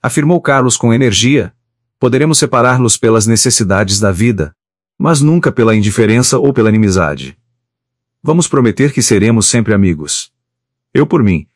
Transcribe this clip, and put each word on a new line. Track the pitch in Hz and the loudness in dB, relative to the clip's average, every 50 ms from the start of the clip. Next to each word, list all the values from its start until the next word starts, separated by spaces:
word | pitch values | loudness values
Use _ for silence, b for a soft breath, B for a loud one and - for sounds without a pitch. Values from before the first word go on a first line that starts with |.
Afirmou | - 127 - 160 147 156 175 165 | -8 -4 -4 -2 0 0 0 0
Carlos | 165 151 139 139 131 127 113 | 0 0 0 0 0 0 -2
com | - - 117 | 0 0 0
energia. | - 143 135 120 98 85 110 127 143 139 92 85 _ _ _ _ _ _ _ _ _ _ | 0 2 0 0 0 0 0 0 0 0 -2 -4 _ _ _ _ _ _ _ _ _ _
"Poderemos | - 123 120 131 147 160 156 - | -2 0 0 0 0 0 0 0
separá-los | 156 127 - 120 120 127 127 127 127 117 - | -2 0 0 0 2 2 2 0 0 0 -2
pelas | - - 113 110 113 104 | 0 0 2 2 2 2
necessidades | 110 113 107 - 127 113 - 110 92 98 95 107 95 98 101 | 0 0 0 0 -2 -2 -2 -2 0 0 -2 0 -2 -2 -2
da | 107 101 | -2 -2
vida, | 92 82 113 120 113 90 78 73 _ _ _ _ _ _ _ _ _ _ | 0 0 0 -2 0 -2 -6 -8 _ _ _ _ _ _ _ _ _ _
mas | - 156 170 139 | -2 0 0 2
nunca | 143 151 165 175 - - | 2 2 2 2 0 0
pela | - - 117 113 110 | 0 2 2 2 2
indiferença | 107 101 104 98 - 113 104 110 120 127 - - 131 | 2 0 0 0 0 0 2 2 2 0 0 0 0
ou | 139 143 | 0 0
pela | 127 120 110 110 | 0 2 2 2
inimizade. | 107 110 110 101 92 92 85 76 73 67 65 67 - _ _ _ _ _ _ _ _ _ _ _ _ _ _ _ _ _ | 2 2 2 2 2 0 -2 -2 -4 -8 -12 -16 -18 _ _ _ _ _ _ _ _ _ _ _ _ _ _ _ _ _
Vamos | - 139 156 175 170 | -4 -2 0 0 0
prometer | - - 139 123 113 98 - 131 143 | 0 0 0 0 0 0 0 -2 -2
que | - - | 0 -2
seremos | 120 - 117 101 98 113 117 113 98 | -2 0 0 2 2 2 0 0 0
sempre | - - 120 110 107 107 | 0 0 0 0 0 0
amigos. | 101 98 92 85 76 76 71 - - - _ _ _ _ _ _ _ _ _ _ _ _ _ | 2 2 0 0 -4 -6 -10 -10 -10 -10 _ _ _ _ _ _ _ _ _ _ _ _ _
Eu | _ - 147 | _ -2 0
por | 151 - 160 | 0 0 0
mim | 117 101 90 78 76 _ _ | 2 0 0 -2 -4 _ _